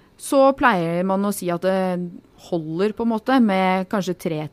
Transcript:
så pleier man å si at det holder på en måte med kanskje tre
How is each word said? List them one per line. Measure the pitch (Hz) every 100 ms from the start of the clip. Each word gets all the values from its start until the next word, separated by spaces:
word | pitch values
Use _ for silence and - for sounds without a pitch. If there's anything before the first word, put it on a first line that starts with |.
| _ _
så | - 277 269 277
pleier | 277 190 165 170
man | 190 190
å | 202
si | 196 175
at | 170
det | 185 190 185 180 175 175 - _ -
holder | 175 156 160 208
på | 208
en | 233
måte | 220 - 262
med | 226 190 185 185 185
kanskje | 214 180 170
tre | 175 156 151